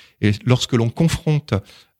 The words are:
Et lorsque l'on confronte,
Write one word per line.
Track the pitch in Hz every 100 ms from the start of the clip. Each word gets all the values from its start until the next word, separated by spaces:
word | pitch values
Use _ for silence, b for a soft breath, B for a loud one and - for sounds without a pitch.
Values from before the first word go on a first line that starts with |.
| b b
Et | 104 104
lorsque | 117 123 -
l'on | 120 117
confronte, | - 165 - 160 151 - 98 b b b